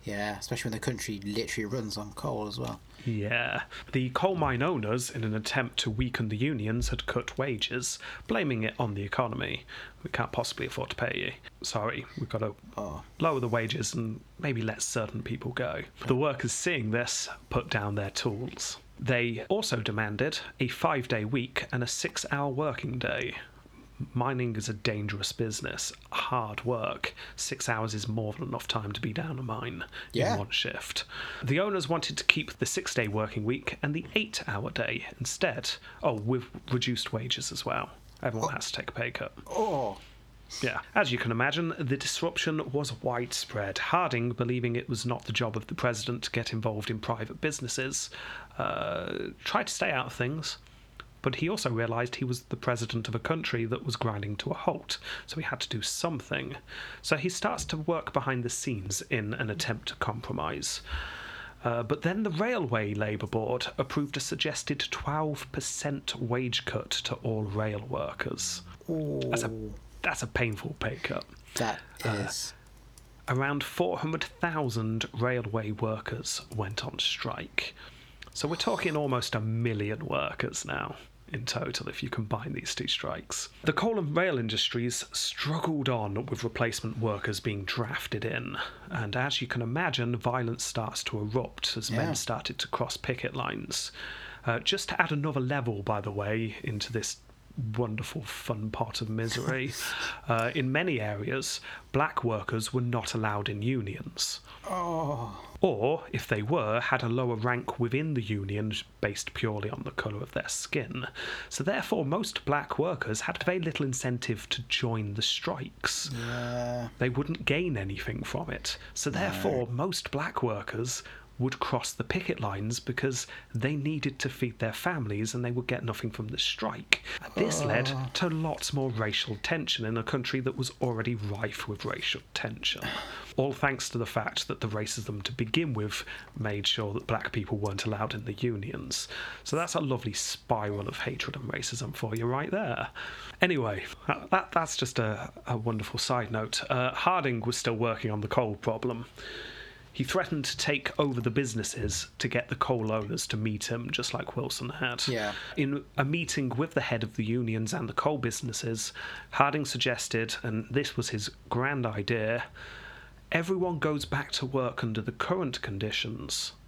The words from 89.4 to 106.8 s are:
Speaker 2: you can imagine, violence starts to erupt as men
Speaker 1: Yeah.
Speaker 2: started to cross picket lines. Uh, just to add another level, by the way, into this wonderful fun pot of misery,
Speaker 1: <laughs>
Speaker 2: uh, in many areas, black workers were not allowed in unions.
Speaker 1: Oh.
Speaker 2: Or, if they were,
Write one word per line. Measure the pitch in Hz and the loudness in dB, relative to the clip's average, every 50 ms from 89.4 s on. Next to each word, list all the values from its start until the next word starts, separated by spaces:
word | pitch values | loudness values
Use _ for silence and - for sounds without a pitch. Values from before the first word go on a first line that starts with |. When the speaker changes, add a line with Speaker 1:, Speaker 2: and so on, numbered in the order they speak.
Speaker 2:
you | 127 | 0
can | 120 - 123 | 0 0 0
imagine, | 117 113 123 156 180 165 127 131 120 120 120 | 0 2 2 2 2 2 2 2 2 2 2
violence | 110 - 123 120 127 120 117 117 123 - | 2 2 2 2 4 2 2 0 -2 -2
starts | - - 117 110 107 - - - | -2 0 -2 -2 -2 -2 -4 -4
to | - - 107 | -2 -2 0
erupt | 104 107 110 127 117 - - - - - - 113 | -2 2 2 0 0 0 -4 -2 -2 0 0 0
as | 110 107 | -2 0
men | 107 110 151 165 | 2 2 2 2
Speaker 1:
Yeah. | 156 | 2
Speaker 2:
started | - - - 117 - - - 120 - | 0 0 0 -2 -2 -2 -4 -4 -4
to | - - | -4 -2
cross | - - 120 - - - | 0 0 0 0 -2 -4
picket | - - 127 - - 123 - | -2 -2 -2 0 -2 -4 -2
lines. | 135 123 - - - - - - - - - - - - - - - - - - - - | -2 -2 -2 -2 -4 -4 -4 -2 -2 -4 -4 -8 -10 -10 -10 -10 -10 -12 -12 -14 -4 0
Uh, | - 113 120 | 0 0 2
just | - - 196 196 - - | 2 2 0 0 0 -2
to | - - | 2 2
add | - 165 | 4 4
another | 156 147 143 156 139 139 | 4 2 2 2 2 2
level, | 127 127 143 143 127 120 110 101 | 2 2 2 2 2 2 0 0
by | 101 110 107 104 | 0 2 0 2
the | 101 107 | 0 -2
way, | 101 101 101 101 107 113 113 110 104 - | -2 0 0 2 2 0 0 -2 -4 -4
into | - - 110 104 - - | -4 -4 -2 -2 -2 -2
this | 117 113 - - - - - - - - - - - - 123 110 107 | -2 -2 -2 -2 -6 -8 -12 -20 -20 -20 -20 -12 -6 -4 -4 0 2
wonderful | 113 123 110 110 107 110 - - 160 | 2 2 2 0 -2 -4 -4 -6 -6
fun | 107 - - - - - 117 107 107 110 | -6 -6 -10 -8 -2 -2 -2 0 0 -2
pot | 107 - 113 110 - - | 0 -2 -2 -2 -2 -4
of | 117 110 | -4 -2
misery, | 110 110 113 113 113 127 135 151 131 131 131 131 - - - - - - | 0 0 0 0 0 0 0 0 0 0 0 -2 -2 -4 -4 -2 -2 -2
Speaker 1:
<laughs> | - - - - - - | -2 -4 -4 -6 0 2
Speaker 2:
uh, | 117 113 113 123 - | 2 4 4 2 2
in | 160 131 131 | 2 2 4
many | 131 147 175 185 151 117 | 4 4 4 4 2 2
areas, | 107 104 104 101 104 - 131 135 131 - - - - - - - - - | 2 0 0 -2 -2 0 0 0 0 -2 -4 -4 -6 -10 -12 -12 -12 0
black | - 131 147 151 - - - | 2 4 4 4 2 2 2
workers | 120 110 104 98 - - 113 110 - | 2 2 2 0 0 0 0 0 0
were | - 127 | 0 2
not | 123 120 120 120 107 - - | 2 2 2 0 0 0 0
allowed | 117 110 107 104 104 101 - | 2 2 2 2 2 0 0
in | 104 101 | -2 0
unions. | 104 120 135 127 107 98 90 - - - - - - - - - - - - - - - | 2 2 2 2 0 -2 -4 -6 -6 -8 -2 -2 -2 -2 -2 -6 -10 -16 -18 -12 -6 -4
Speaker 1:
Oh. | - 185 175 175 170 160 165 139 147 123 117 110 101 - - - - - | -2 -2 0 0 0 0 2 0 0 0 -2 -4 -6 -10 -12 -14 2 4
Speaker 2:
Or, | - 190 131 101 107 131 156 165 - - | 4 4 6 6 4 4 4 2 -2 -4
if | - 123 - | -4 -4 2
they | - - 104 | 2 2 2
were, | 104 110 - - 117 107 107 120 | 4 2 2 2 4 4 2 2